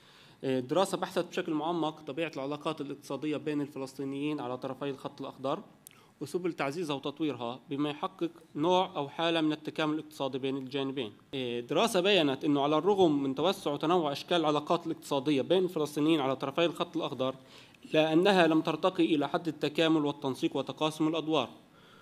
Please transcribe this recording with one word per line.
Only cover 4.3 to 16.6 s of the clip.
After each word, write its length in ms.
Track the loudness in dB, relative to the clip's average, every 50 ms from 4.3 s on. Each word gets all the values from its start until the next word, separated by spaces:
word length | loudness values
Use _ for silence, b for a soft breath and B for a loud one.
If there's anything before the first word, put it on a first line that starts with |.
| -4 -4
على 180 | -4 -6 -6 -6
طرفي 320 | -6 -8 -8 -6 -6 -6
الخط 320 | -6 -6 -10 -12 -10 -10
الأخضر 380 | -12 -12 -10 -6 -4 -4 -4 -4 -6 -12 -20 _ _ B B B B B B B
وسبل 320 | -8 -6 -4 -4 -4 -4 -4
تعزيزها 420 | -2 -4 -4 -4 -4 -4 -4 -4
وتطويرها 640 | -4 -4 -6 -6 -4 -4 -4 -4 -4 -6 -6 -8 -8 -10 -8
بما 200 | -4 -4 -2 -4
يحقق 400 | -4 -4 -6 -8 -6 -4 -6 -6 -6 -8 -20 -12 -4
نوع 400 | 0 2 4 4 4 2 2 -2
أو 140 | -4 -6 -6
حالة 320 | -4 -2 0 0 2 2
من 100 | 2 0
التكامل 420 | 0 -2 -4 -8 -4 -2 0 0 0
الاقتصادي 440 | -2 -4 -8 -8 -6 -4 -4 -4 -4
بين 200 | -4 -4 -4 -4
الجانبين. 540 | -6 -6 -4 -4 -4 -4 -4 -4 -6 -8 -10 -14 -16 _ -8
إيه، 280 | -6 -4 -4 -4 -4
دراسة 400 | -4 0 2 2 2 4 4 2
بيّنت 440 | 4 4 4 4 4 4 2 0 0
أنه 160 | 2 2 2
على 160 | 2 2 2 2
الرغم 460 | 2 4 4 6 6 6 6 4 0
من 120 | -2 -2
توسع 360 | 0 0 0 0 0 -2 -4
وتنوع 400 | -2 0 0 2 2 2 2 0
أشكال 260 | -2 -4 -2 0 0 2
العلاقات 500 | 2 2 2 2 2 0 0 0 0 -2
الاقتصادية 540 | -8 -8 -6 -2 -2 0 2 2 2 2
بين 220 | 2 4 4 2 2
الفلسطينيين 560 | 2 0 -2 -2 -2 -2 0 2 2 4 2
على 160 | 2 0 -2
طرفي 300 | -2 -4 -4 0 2